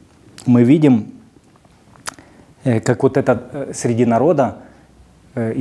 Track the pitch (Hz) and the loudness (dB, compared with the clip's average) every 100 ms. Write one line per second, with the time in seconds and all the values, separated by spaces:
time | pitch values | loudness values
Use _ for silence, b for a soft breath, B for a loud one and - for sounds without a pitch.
0 | _ _ _ - - 120 120 160 151 120 | _ _ _ -8 0 4 4 4 4 2
1 | 101 - _ _ _ _ _ _ _ _ | 0 -14 _ _ _ _ _ _ _ _
2 | - - b b b _ 135 113 120 120 | -18 -16 b b b _ -2 -2 0 0
3 | 135 147 127 117 - 143 135 143 127 117 | 0 0 -2 -2 -4 -12 -12 -8 -4 -2
4 | 120 113 143 147 120 101 B B B _ | 0 2 0 0 -2 -4 B B B _
5 | _ _ _ - 113 120 | _ _ _ -8 -6 -4